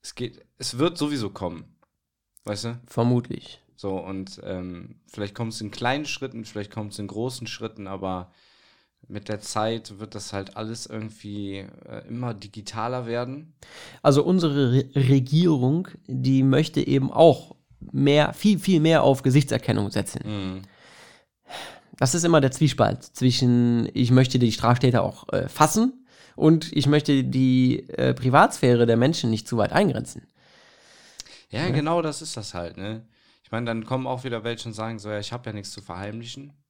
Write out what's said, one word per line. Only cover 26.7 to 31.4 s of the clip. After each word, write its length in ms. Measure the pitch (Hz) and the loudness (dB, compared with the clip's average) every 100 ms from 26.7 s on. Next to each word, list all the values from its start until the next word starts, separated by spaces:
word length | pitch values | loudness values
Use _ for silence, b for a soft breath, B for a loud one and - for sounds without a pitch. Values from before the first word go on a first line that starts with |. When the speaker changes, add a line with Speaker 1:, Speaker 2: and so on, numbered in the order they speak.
Speaker 2:
ich 140 | 151 135 | 0 4
möchte 380 | 147 151 139 | 2 4 0
die, 640 | 127 127 131 127 127 123 - | 2 2 4 4 4 2 -4
äh, 220 | - 131 | -2 0
Privatsphäre 720 | 127 127 139 - - 127 120 117 | 0 4 4 4 4 2 4 4
der 100 | 113 | 4
Menschen 340 | 131 165 117 | 2 0 -2
nicht 160 | 110 - | -2 -2
zu 80 | 120 | -2
weit 160 | 98 | 0
eingrenzen. 540 | 165 196 - - - _ B B B B B B B B B B B | 2 0 -2 -8 -14 _ B B B B B B B B B B B